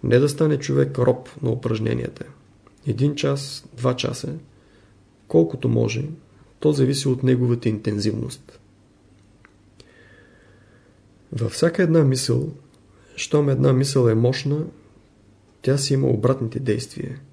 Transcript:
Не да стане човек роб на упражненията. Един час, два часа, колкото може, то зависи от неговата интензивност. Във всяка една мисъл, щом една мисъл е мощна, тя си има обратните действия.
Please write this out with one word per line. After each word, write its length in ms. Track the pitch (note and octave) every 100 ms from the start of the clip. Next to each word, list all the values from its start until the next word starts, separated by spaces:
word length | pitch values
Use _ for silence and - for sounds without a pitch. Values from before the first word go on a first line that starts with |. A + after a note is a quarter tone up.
Не 160 | - A#2+
да 100 | C#3+
стане 300 | C#3+ D#3+ C#3+
човек 380 | C#3+ C#3 C#3 C#3
роб 320 | B2 B2 - -
на 80 | B2+
упражненията. 760 | A#2+ A#2+ A2 A2+ A#2+ A#2 - - - _ _ - _ -
Един 280 | A2 C#3+ C#3+
час, 500 | D3 C#3 - - - -
два 180 | B2+ B2+
часа, 380 | B2+ C3+ - D#3+ - _ _ _ _ _ _ _ _
колкото 420 | - E3 B2+ A#2+
може, 400 | A#2 A2+ A#2 D3 E3 _ _ - _
то 120 | D3+
зависи 360 | D3 C3 C#3 C3
от 160 | B2+
неговата 460 | C3 B2+ B2 A#2+ A#2+
интензивност. 920 | G#2+ G#2+ G#2 G#2 A2 A#2+ - - - _ _ _ _ _ _ _ _ - _ _ _ - - - - - _ _ - _ _ _ _ _ _ _
Във 200 | - A2+
всяка 320 | - E3 E3
една 200 | F3 E3
мисъл, 480 | C#3+ C3 - B2 C#3+ - - _ _ _ _ -
щом 340 | - D3+ C#3+
една 240 | C3 C#3
мисъл 340 | C3 C#3 C#3 A#2+
е 60 | A2+
мощна, 500 | A#2+ C3 C#3+ D3 E3 - - - _ _ _ _ _ _
тя 160 | - C#3
си 160 | -
има 140 | C3+ C3+
обратните 520 | A#2 A#2+ C3+ A2+ -
действия. 640 | B2+ G#2+ - - - C3 -